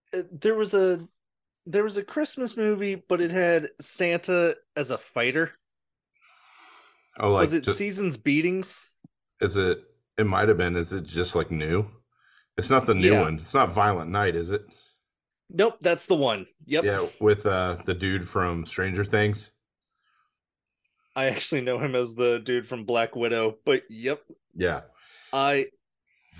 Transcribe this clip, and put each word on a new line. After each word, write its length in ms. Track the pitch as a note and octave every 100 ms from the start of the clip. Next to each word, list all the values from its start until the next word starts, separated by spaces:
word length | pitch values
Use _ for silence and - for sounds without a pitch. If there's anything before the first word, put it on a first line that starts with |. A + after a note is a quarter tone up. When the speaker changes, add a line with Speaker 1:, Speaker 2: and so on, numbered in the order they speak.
| _
Speaker 1:
uh, 80 | F#3 F3+
there 240 | E3 G#3+
was 200 | A3 G#3
a, 320 | G3+ F#3+ F3 E3 _ _ _ _ _
there 200 | - F#3+
was 120 | G#3+ G3+
a 60 |
Christmas 520 | G3+ - D4+ - B3 A3+
movie, 460 | G#3+ G#3 G3+ F#3+ -
but 120 | F3
it 100 | F3
had 400 | F3+ F3 E3+ D3+ -
Santa 760 | - - F3 E3+ F3+ F3+ E3+ - _ -
as 140 | B2+
a 80 | A#2+
fighter. 540 | - - A#2+ C3+ E3 - _ _ _ _ _ _ _ _ _ - - - _ _ _ -
Speaker 2:
Oh, 120 | G#2
like 100 | G2
Speaker 1:
Was 100 | -
it 100 | D#3+
Speaker 2:
ju- 80 | C3
Speaker 1:
Season's 440 | G3+ G3+ F#3+ F#3+ B2
Beatings? 680 | D3 C#3+ E3+ F#3 F#3 - - _ - _ _ -
Speaker 2:
Is 160 | G2+ G2
it, 260 | F#2 F2 - _ _ -
it 80 | G#2+
might 220 | F#2+ G#2
have 100 | G2
been, 180 | F2+ F2
is 160 | E2
it 120 | F#2+
just, 300 | D#2+ E2 F2
like, 160 | F2 D#2+
new? 360 | D#2+ D#2 F2+ G#2 - _ _ _ _ _ -
It's 120 | -
not 160 | C3 B2
the 80 |
new 180 | G2 -
Speaker 1:
Yeah. 100 | G#2
Speaker 2:
one. 140 | D#2+ D#2+
It's 180 | D#2
not 180 | C#3 A#2
Violent 380 | F2 G#2 F#2+ D#2+
Night, 260 | G2+ G2+ E2+
is 140 | E2+
it? 160 | G2+ - - _ _ _ _ _ _ _
Speaker 1:
Nope, 300 | E3 A3 A3+
that's 260 | E3+ E3+ -
the 80 |
one. 320 | E3+ C3+ G#2 F#2 _ -
Yep. 180 | D3
Speaker 2:
Yeah, 220 | G2+ G2 F2 -
with, 260 | G#2+ G#2 G#2
uh, 320 | F#2 F2+ F2 -
the 80 |
dude 340 | F2 G2 F#2+ F2
from 380 | G2+ F2+ E2+ E2
Stranger 380 | - F#2 F#2
Things. 460 | G2+ G#2 G#2 G#2 - _ _ _ _ _ _ _ _ _ _ _ _ _ _ _ _
Speaker 1:
I 120 | - C3+
actually 360 | A2 - D3
know 160 | B2+ A#2+
him 160 | C#3
as 200 | B2+ B2
the 260 | A2+ B2 A#2
dude 260 | A2 B2 A2
from 180 | B2+
Black 320 | G#2 A#2 A2+ B2
Widow, 400 | A#2 A2+ A2 A2
but 200 | - C3 -
yep. 320 | A2 B2 D3 - - _
Speaker 2:
Yeah. 280 | E2 F2+ D2 - _ - - -
Speaker 1:
I, 360 | C3+ C#3 C#3+ C#3 _ _ _ _ _ _ -